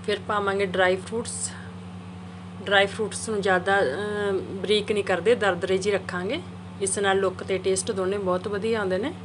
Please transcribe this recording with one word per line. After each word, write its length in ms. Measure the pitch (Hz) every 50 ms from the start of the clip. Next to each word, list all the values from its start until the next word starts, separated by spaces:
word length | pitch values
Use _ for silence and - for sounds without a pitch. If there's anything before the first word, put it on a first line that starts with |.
| -
ਫਿਰ 140 | - 202 196 -
ਪਾਵਾਂਗੇ 380 | - 214 208 202 202 196 196 202
ਡਰਾਈ 300 | 185 180 185 185 180 185
ਫਰੂਟਸ। 560 | 190 185 - 220 233 233 - - - - - - - - - - - - - - - - - - - - - - - - - - - -
ਡਰਾਈ 220 | 196 202 196 202
ਫਰੂਟਸ 440 | 190 - - 214 196 - - - 226
ਨੂੰ 120 | 220 202
ਜ਼ਿਆਦਾ, 380 | 185 202 185 180 175 196 196 202
ਅਹ, 540 | 180 127 139 175 208 208 208 208 208 202 196
ਬਰੀਕ 580 | 180 - - - 196 180 185 214 214 202 208
ਨਹੀਂ 120 | 214 202 190
ਕਰਦੇ, 320 | 196 190 170 170 220 240
ਦਰਦਰੇ 420 | 202 208 196 180 175 175 180 190
ਜਿਹੇ 180 | 185 185 208 202
ਰੱਖਾਂਗੇ। 460 | 180 180 - 180 180 180 202 269 339 359 - - - - - - -
ਇਸ 180 | 196 190 - 220
ਨਾਲ 180 | 202 196 190
ਲੁੱਕ 260 | 196 196 185 185 - 202
ਤੇ 140 | 185 190
ਟੇਸਟ 340 | 185 185 196 190 185 - 233
ਦੋਨੇ 260 | 214 190 185 185 196
ਬਹੁਤ 300 | 208 196 180 180 180 185
ਵਧੀਆ 320 | 220 202 202 196 226 226 220
ਆਉਂਦੇ 180 | 202 185 185
ਨੇ। 160 | 185 226 302 339 -